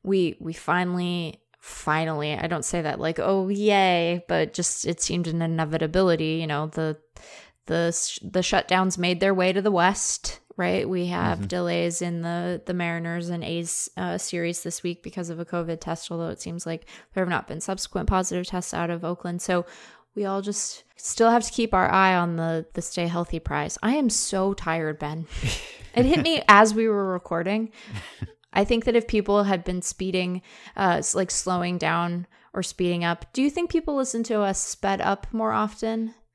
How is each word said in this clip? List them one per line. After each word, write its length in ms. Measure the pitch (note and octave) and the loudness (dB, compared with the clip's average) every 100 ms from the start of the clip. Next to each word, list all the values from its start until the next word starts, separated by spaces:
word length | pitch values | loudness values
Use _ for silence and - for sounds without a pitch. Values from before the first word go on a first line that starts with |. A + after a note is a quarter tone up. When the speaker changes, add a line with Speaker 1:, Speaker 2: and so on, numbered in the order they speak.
Speaker 1:
we, 340 | F#3+ G3 E3+ - | 2 2 2 -2
we 140 | D#3+ | -10
finally, 880 | E3 - F3 F3+ F3+ F3 F3 D#3+ - _ _ | -8 -2 0 0 -2 -2 -4 -6 -12 _ _
finally, 720 | - - - D#3 D#3+ D3+ D3+ | -18 -8 -2 0 0 -2 -4
I 140 | D3+ D#3+ | -4 -4
don't 180 | E3 - | -4 -2
say 160 | F3 | -2
that 180 | D#3 - | -2 -2
like, 200 | D#3+ E3 | -2 0
"Oh, 300 | - G3 F#3+ | 2 2 0
yay," 720 | G3+ G#3 G3+ F#3+ F3 E3+ F3 - | 2 4 6 6 4 2 -2 0
but 260 | E3+ D#3 | 0 0
just 320 | - F3 - - | -2 -2 -2 -4
it 160 | E3+ | -2
seemed 260 | - F3 E3+ | -2 -2 -2
an 140 | E3 | -2
inevitability, 960 | E3 E3 D#3 D#3+ D#3+ F3 F#3+ E3 D#3 D#3+ | -2 0 0 0 2 4 4 4 0 -2
you 60 | D#3 | -2
know, 200 | D3 D#3 | -4 -4
the, 300 | E3 D#3+ D#3 _ - - - - _ - | -4 -4 -4 _ -20 -20 -20 -20 _ -4
the 260 | E3 E3+ | 0 0
sh-, 280 | E3+ - - | 0 -6 -6
the 160 | F#3+ F#3 | -4 -2
shutdowns 580 | F3+ - - F#3 F#3 F3+ | 2 0 2 2 2 0
made 220 | F3 F3 | 0 2
their 140 | G3 | 2
way 180 | F#3+ F#3 | 4 4
to 80 | F#3+ | 2
the 100 | G3+ | 2
West, 680 | F#3 F3+ G3 - - - - _ - | 4 4 2 -4 -4 -6 -10 _ -4
right? 320 | F3 F#3 - | 0 0 0
We 200 | F3+ F3 | -2 -2
have 320 | F3 F3 E3+ | 0 0 -2
Speaker 2:
Mm-hmm. 80 | G3 | -4
Speaker 1:
delays 540 | F3+ F3 E3+ E3+ E3+ | -2 0 0 0 -2
in 200 | F3 E3+ | -4 -4
the, 400 | E3+ E3+ F3 F3 - | -4 -4 -4 -6 -4
the 80 | |
Mariners 560 | F3+ E3+ E3+ E3+ E3+ E3+ | -4 -2 -4 -4 -4 -4
and 140 | E3+ | -6
A's, 460 | - E3+ E3+ - - - | -4 -6 -4 -6 -6 -6
uh, 200 | F3+ F3 | -4 -4
series 460 | - F3 E3+ E3+ | -4 -4 -4 -4
this 180 | F3+ - | -8 -6
week 200 | F3 F3 | -6 -8
because 260 | - F3+ E3+ | -10 -10 -8
of 100 | E3 | -8
a 60 | E3+ | -6
covid 340 | F3 E3 E3 | -4 -4 -6
test, 300 | - E3 - | -6 -8 -6
although 180 | E3 E3 | -6 -6
it 120 | - | -8
seems 240 | F3+ E3+ E3 | -10 -8 -8
like 220 | E3 - - _ | -8 -10 -20 _
there 100 | - | -4
have 60 | F3+ | -2
not 180 | D#3+ - | -2 -4
been 140 | D#3 | -8
subsequent 460 | - F#3+ - F#3+ - | -6 -6 -4 -2 0
positive 380 | F#3+ F3 F3+ F3+ | 2 0 -4 -4
tests 260 | F3+ F3+ | -6 -6
out 160 | - E3+ | -4 -4
of 140 | E3+ | -2
Oakland. 380 | E3+ F3 F3+ F3 | -4 -6 -6 -6
So 240 | - F3+ F3 - - - _ - | 0 0 0 -14 -20 -20 _ -6
we 100 | G3+ | -2
all 160 | G3 | -2
just 400 | G3 G3+ - - _ - | -4 -4 -6 -8 _ -12
still 340 | - - A3+ | -8 4 6
have 120 | A#3 | 6
to 80 | A3 | 2
keep 220 | - A3+ | -2 2
our 160 | F#3 F#3 | 4 4
eye 240 | F#3+ F#3+ F#3 | 6 6 4
on 200 | F3 E3 | 2 0
the, 320 | E3 E3 D#3+ | 0 -2 -4
the 100 | - | -8
stay 240 | E3 - E3+ | -6 -2 -2
healthy 320 | F3 E3+ D#3+ | -2 -2 -4
prize. 400 | - C#3+ D3 - | -2 -2 -4 -2
I 140 | G#3+ D4 | 0 2
am 160 | B3+ | 2
so 420 | - - F#3+ G3 | 2 0 0 0
tired, 460 | G3 E3+ E3 D#3 D3+ | 0 -2 0 -2 -4
Ben. 260 | D3 D#3+ D#3+ - | -6 -6 -8 -4
Speaker 2:
<laughs> 540 | - - - - - A#3+ | -2 -4 -8 -18 -2 2
Speaker 1:
It 100 | B3+ | 4
hit 160 | E4 | 4
me 200 | C#4 D#4+ - | 4 2 8
as 260 | G#3 A3 G#3+ | 10 10 6
we 120 | A3 | 2
were 240 | G#3 F#3+ | 2 0
recording. 580 | F3+ - E3+ F3 G#3+ A3+ - - G#2 - - - - _ | -2 -2 -2 0 -2 -4 -10 -12 -12 -12 -12 -12 -14 _
I 120 | - | 0
think 220 | G3+ A#3 A3 | 2 2 4
that 100 | A3+ | 2
if 120 | A3+ | 4
people 360 | G#3+ G3+ G#3 | 0 4 4
had 200 | G3+ F#3 | 4 0
been 180 | F3+ F3+ | 0 -4
speeding, 600 | - - F#3+ F#3 F3+ F3+ - - - - | -4 -4 -2 0 0 -4 -8 -20 -14 0
uh, 180 | G3 E3+ | 2 2
s-, 160 | F3+ - | 0 0
like, 140 | F#3 | 0
slowing 460 | - - F3+ F3 F3+ | -2 -2 -2 0 -2
down 480 | D#3+ E3+ F3 F3 F3+ _ _ | 0 0 0 -4 -8 _ _
or 80 | - | -6
speeding 400 | F#3 - F3 F3 | -6 -2 0 0
up, 220 | E3+ E3+ - | 0 -2 -4
do 80 | - | 0
you 60 | C#4+ | 0
think 180 | D#4 F4 | 0 0
people 240 | E4 D#4+ C#4+ | 0 0 -2
listen 280 | B3+ A#3 | -2 -2
to 180 | A3+ G#3+ | 0 2
us 180 | G3+ F#3+ | 2 0
sped 420 | - - G3 G3 | -4 -4 -2 0
up 260 | G3 G3 - | 0 -2 -4
more 200 | A3+ A3 | -4 0
often? 600 | G#3+ G#3+ - A3+ A3+ A3+ - _ | 0 -2 -4 -4 -4 -6 -10 _